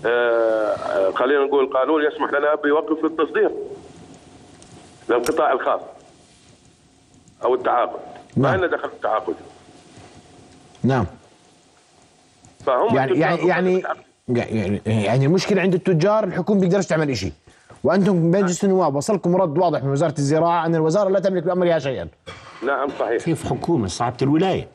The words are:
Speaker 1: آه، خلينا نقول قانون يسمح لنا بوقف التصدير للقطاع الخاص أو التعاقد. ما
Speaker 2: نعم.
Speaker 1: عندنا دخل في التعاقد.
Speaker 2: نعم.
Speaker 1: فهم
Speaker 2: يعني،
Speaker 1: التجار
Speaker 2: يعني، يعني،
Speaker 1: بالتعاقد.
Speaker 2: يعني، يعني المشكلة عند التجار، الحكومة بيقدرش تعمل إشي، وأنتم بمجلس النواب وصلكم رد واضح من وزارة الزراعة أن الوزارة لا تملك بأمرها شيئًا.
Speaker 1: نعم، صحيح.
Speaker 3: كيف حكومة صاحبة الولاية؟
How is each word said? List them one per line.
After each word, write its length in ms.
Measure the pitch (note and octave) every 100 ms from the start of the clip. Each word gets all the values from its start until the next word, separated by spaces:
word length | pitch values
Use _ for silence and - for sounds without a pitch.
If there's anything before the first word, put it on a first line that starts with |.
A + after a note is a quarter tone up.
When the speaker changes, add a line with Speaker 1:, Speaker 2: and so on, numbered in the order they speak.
| A2+
Speaker 1:
آه، 1040 | A#2+ A#2+ A#2 A2+ A2 G#2+ G2 F#2 - F#2+
خلينا 320 | F#2+ B2+ C#3+ C#3
نقول 280 | C#3+ C3
قانون 300 | C3 C3 D#3
يسمح 260 | D3+ D#3 C#3+
لنا 220 | D3+ D3 D3+
بوقف 500 | D3 D3 D3+ D#3 D#3
التصدير 460 | D#3+ D3+ G#3 F#3+ - - - - - - - - - - - - - - - -
للقطاع 420 | A#2+ A#2+ D#3+ D3
الخاص 300 | B2 C#3+ G#2+ - - - - _ - - - _ _ _ _ _ - - _
أو 100 | A2+
التعاقد. 460 | B2+ C3 A#2+ A2 - - - - -
ما 60 |
Speaker 2:
نعم. 100 | C#3
Speaker 1:
عندنا 140 | F#3 E3+ D3
دخل 120 | C#3
في 60 | -
التعاقد. 400 | G#2 G#2+ - - - - - - - - - - - - - - - -
Speaker 2:
نعم. 220 | A#2+ C3 G#2 - - _ _ _ _ _ _ _ _ _ _ _ - _ -
Speaker 1:
فهم 300 | B2+ G#3 C#3
Speaker 2:
يعني، 160 | C3
Speaker 1:
التجار 180 | B2+ D#3
Speaker 2:
يعني، 180 | E3+ E3
يعني، 260 | E3+ F#3 F#3
Speaker 1:
بالتعاقد. 240 | - D#3+ - _ -
Speaker 2:
يعني، 520 | A#2+ - A2 F#2+ G#2 -
يعني 400 | A2 G2 B2 C3+
المشكلة 360 | F#3 - G3
عند 120 | F3+
التجار، 500 | F3+ F#3 E3 F#3 G#3+
الحكومة 360 | G3+ F3 F3+ G3+
بيقدرش 260 | F3+ G3+ F3+
تعمل 240 | D#3+ D3+
إشي، 240 | A#2 F#2 - _ _ _ -
وأنتم 480 | F3+ F#3 G3 F3+ E3
بمجلس 320 | F#3+ F#3+ F3
النواب 320 | G3 F#3+ E3 C#3
وصلكم 400 | C#3+ G3+ F3 F3+
رد 220 | F#3 C#3+
واضح 260 | F3 D3
من 80 | C3+
وزارة 240 | C#3 E3 -
الزراعة 480 | C#3 D#3 E3+ E3+ E3
أن 100 | E3
الوزارة 340 | D#3+ F#3 G3
لا 100 | G3
تملك 240 | F#3+ F#3
بأمرها 360 | D#3+ F3+ F3 E3
شيئًا. 280 | C#3 A2+ D#2+ _ - - - - B2
Speaker 1:
نعم، 220 | C3+ C#3 -
صحيح. 240 | A2+ A#2
Speaker 3:
كيف 260 | - D#3+ -
حكومة 380 | B2 - E3 F#2+
صاحبة 300 | - A#2+ B2
الولاية؟ 460 | C3+ D#3 F#3+ B2 -